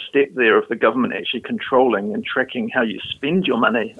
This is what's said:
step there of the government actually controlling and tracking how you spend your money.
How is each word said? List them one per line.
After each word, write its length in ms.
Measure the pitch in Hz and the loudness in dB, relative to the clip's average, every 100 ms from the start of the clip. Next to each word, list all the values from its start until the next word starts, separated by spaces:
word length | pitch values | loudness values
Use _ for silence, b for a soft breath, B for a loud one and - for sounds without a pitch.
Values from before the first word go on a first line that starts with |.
| - | -2
step 200 | 143 139 | 0 0
there 220 | 131 113 107 | 2 4 4
of 120 | - | 2
the 80 | 110 | 0
government 380 | 127 127 117 | 2 2 -2
actually 260 | 90 - 123 | -4 -6 -6
controlling 760 | - 113 - 127 131 101 104 | -6 -8 0 2 4 2 -2
and 100 | 110 | -6
tracking 440 | - 139 127 127 110 | -4 -4 -2 -4 -4
how 140 | 127 | -2
you 180 | 113 92 | -2 -4
spend 460 | - - 139 185 185 | -10 -6 -2 0 0
your 120 | 120 | 2
money. 360 | 110 113 110 | 2 0 -2